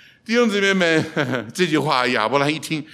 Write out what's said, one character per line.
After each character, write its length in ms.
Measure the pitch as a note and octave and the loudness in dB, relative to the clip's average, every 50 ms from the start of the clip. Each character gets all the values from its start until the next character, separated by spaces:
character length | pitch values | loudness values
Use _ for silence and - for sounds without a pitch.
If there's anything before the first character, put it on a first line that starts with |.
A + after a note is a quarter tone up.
| - - - _ _ | -20 -20 -20 _ _
弟 80 | - A3 | -2 0
兄 160 | A#3+ A#3+ A3+ | 2 2 2
姊 100 | G3 G3+ | 2 0
妹 140 | G3 G3 G3 | 2 2 2
们， 760 | F#3+ F3 E3 E3 D#3 D#3+ D#3 - E3+ D3 B2+ B2+ B2 A2 A2 | 2 2 2 2 2 0 -2 -4 -4 -4 -2 -4 -6 -6 -8
<laughs> 40 | C#3 | -4
这 140 | - F3+ E3 | -2 -2 0
句 100 | D3+ D#3 | 0 0
话 300 | C3 D3+ D3 C3 B2 B2 | 0 2 2 2 2 2
亚 200 | B2 A#2 G#2+ A2 | 2 0 0 2
伯 100 | B2 C#3 | 2 2
拉 60 | C#3 | 0
罕 80 | D3 D#3 | 0 -2
一 60 | D#3 | -4
听， 260 | - - D#3+ D#3 - - | -4 -6 -6 -6 -6 -10